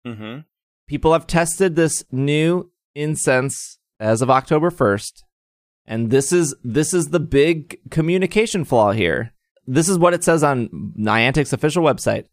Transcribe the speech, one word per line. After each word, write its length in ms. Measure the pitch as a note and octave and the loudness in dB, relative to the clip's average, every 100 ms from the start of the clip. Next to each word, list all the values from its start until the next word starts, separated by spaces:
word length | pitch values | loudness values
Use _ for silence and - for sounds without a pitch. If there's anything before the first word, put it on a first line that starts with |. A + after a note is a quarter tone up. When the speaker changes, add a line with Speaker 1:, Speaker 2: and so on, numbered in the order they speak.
| A#2+ | -16
Speaker 1:
Mm-hmm. 340 | G#2+ G#2+ C3 - _ _ _ - | -14 -14 -14 -18 _ _ _ -10
Speaker 2:
People 260 | C#3+ D#3+ | -2 2
have 120 | E3 - | 2 2
tested 480 | E3+ E3+ - F#3+ E3 | 0 0 0 0 2
this 280 | D#3+ - - | 0 0 -6
new 580 | C3 C#3 D3+ D#3+ F3+ - _ _ C#3+ | -4 0 0 0 0 -4 _ _ -8
incense 840 | D3+ D3+ D3+ B2+ C3+ - - - _ - | -6 -2 0 2 0 -6 -14 -20 _ -4
as 220 | A2 A2+ | 0 2
of 80 | B2+ | 2
October 400 | C3 - D#3 E3+ | 2 2 0 0
first, 540 | E3+ A2+ G2+ - - _ _ _ _ _ _ - | 0 0 0 -6 -18 _ _ _ _ _ _ -10
and 240 | A2 A2+ | -4 0
this 200 | C3+ C#3 | 2 2
is, 200 | F3 D#3 - | 0 -2 -6
this 300 | B2 A#2+ D#3+ | -6 -2 0
is 140 | F3+ D3 | -2 -2
the 120 | E3+ | -2
big 580 | - C#3 D#3 E3 - - - | 0 2 2 0 -6 -18 -8
communication 720 | D#3+ D#3+ F#3 F#3 G#3+ A3+ F#3 C#3+ | -4 0 0 0 0 -2 -2 0
flaw 260 | A#2+ G#2 | 2 2
here. 420 | A2 F2+ B1+ A2+ _ _ _ - | 2 0 -2 -6 _ _ _ -4
This 220 | C3 E3 | 0 2
is 80 | F3 | 2
what 160 | F3 | 2
it 100 | F3 | 2
says 200 | F3 E3 | 2 2
on 500 | D3 B2+ A2+ E2 - - | 2 0 -4 -8 -10 -4
Niantic's 540 | G#2+ A2 B2 D3 C3+ | 0 2 2 2 0
official 300 | C3 D3+ E3+ | -2 -2 2
website. 420 | D#3 - - G#2+ - | 0 0 -2 -4 -6